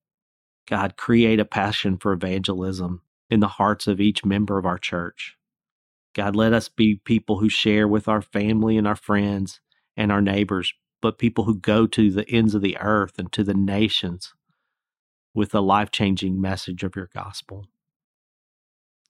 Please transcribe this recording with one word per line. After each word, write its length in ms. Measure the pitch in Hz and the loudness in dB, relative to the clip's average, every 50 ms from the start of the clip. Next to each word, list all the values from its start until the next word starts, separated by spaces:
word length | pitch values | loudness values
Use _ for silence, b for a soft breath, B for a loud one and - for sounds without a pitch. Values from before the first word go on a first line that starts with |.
| _ _ _ _ _ _ _ _ _ _ _ _ _ | _ _ _ _ _ _ _ _ _ _ _ _ _
God, 280 | - 107 98 98 98 - | -4 -2 -2 -2 -2 -4
create 440 | - - - 117 117 117 113 110 107 | -4 0 2 4 6 6 6 4 2
a 60 | 104 | 0
passion 520 | - - 110 98 104 107 - - 101 95 | 0 -2 -2 -2 0 -2 -2 -2 -2 -2
for 140 | 92 - 104 95 | -2 -2 -2 -2
evangelism 880 | 85 95 92 92 98 92 101 95 92 92 95 95 92 90 90 90 87 _ _ _ _ _ - | -2 -2 -4 -4 -4 -4 -4 -4 -4 -4 -4 -4 -4 -6 -6 -8 -8 _ _ _ _ _ 0
in 80 | 120 107 | 2 2
the 80 | 104 | 2
hearts 400 | 98 - - 101 104 104 - - | 2 0 0 0 0 0 0 -2
of 120 | 104 98 95 | -2 0 2
each 240 | 101 107 101 - - | 2 0 0 0 0
member 360 | 98 98 104 104 101 101 98 | 0 0 0 0 -2 -2 -2
of 80 | 90 | -2
our 100 | 90 87 | -2 -4
church. 580 | 90 - - 90 87 87 87 - - - - - _ _ _ _ _ _ _ _ _ _ _ _ _ _ _ - | -4 -6 -6 -6 -6 -6 -8 -10 -14 -18 -18 -20 _ _ _ _ _ _ _ _ _ _ _ _ _ _ _ -6
God, 220 | 104 98 104 101 | -4 -2 0 2
let 180 | 107 110 113 113 | 2 2 4 2
us 160 | 113 - - | 2 0 -2
be 280 | _ - 113 107 104 | _ 2 4 4 2
people 420 | 101 - - 113 107 - - 107 98 | 0 0 -2 -2 0 0 -2 -2 0
who 100 | 110 110 | 0 0
share 380 | - - - 110 104 107 107 | 0 0 0 2 2 2 2
with 200 | 104 104 107 - | 2 0 0 0
our 140 | 110 107 107 | 0 -2 -2
family 560 | 101 _ - 104 104 107 110 107 110 110 110 | -2 _ -6 -4 -2 0 0 2 2 2 2
and 100 | 110 104 | 2 0
our 80 | 104 104 | 0 -2
friends 680 | - - - 104 101 101 101 101 98 98 92 - - _ _ _ _ _ _ _ | -4 -2 0 0 2 0 0 -2 -4 -6 -6 -10 -14 _ _ _ _ _ _ _
and 140 | 113 107 104 | -2 0 0
our 100 | 101 101 | 2 2
neighbors, 540 | 101 98 98 101 104 98 101 92 87 - - _ _ _ _ _ | 2 2 2 0 0 0 -2 -4 -4 -6 -8 _ _ _ _ _
but 160 | - 113 - | -2 -2 -2
people 260 | - 120 113 - 117 101 | 0 -2 0 0 0 0
who 120 | 113 107 | 0 -2
go 300 | 95 - 110 107 113 113 | 0 0 2 4 4 4
to 260 | 107 - - 110 101 | 2 4 4 2 4
the 180 | 92 101 107 - | 2 0 -2 0
ends 260 | 120 113 113 107 104 | 2 2 2 2 2
of 60 | 104 | 2
the 160 | 98 95 - | 0 -2 -2
earth 420 | - - 104 107 104 98 95 - - | -2 -2 0 0 0 0 -2 -6 -10
and 100 | 92 - - | -10 -6 -2
to 100 | 117 101 | -2 0
the 100 | 101 95 | 0 0
nations 760 | 98 98 98 98 101 110 104 - - - 90 87 90 - - _ _ _ _ _ _ _ _ _ _ _ _ _ _ _ _ _ _ _ _ - | 0 0 0 0 0 0 0 0 -2 -4 -6 -8 -10 -14 -18 _ _ _ _ _ _ _ _ _ _ _ _ _ _ _ _ _ _ _ _ -4
with 160 | 110 101 - | -4 -2 0
the 120 | - 104 | 0 0
life-changing 800 | 98 95 98 104 104 - - - 110 98 95 90 98 95 92 95 | 2 4 2 2 2 0 -2 0 0 0 0 0 -2 -4 -2 -2
message 420 | 98 95 95 - - 92 90 87 | -2 -4 -4 -6 -8 -10 -10 -8
of 140 | 98 92 - | -8 -8 -8
your 140 | 98 92 - - | -10 -14 -12 -12
gospel. 520 | 101 92 101 - - - - 98 101 101 - _ _ _ _ _ _ _ _ _ _ _ _ _ _ _ _ _ _ _ _ _ _ _ _ _ _ _ - | -14 -14 -12 -14 -16 -18 -18 -18 -18 -18 -20 _ _ _ _ _ _ _ _ _ _ _ _ _ _ _ _ _ _ _ _ _ _ _ _ _ _ _ -10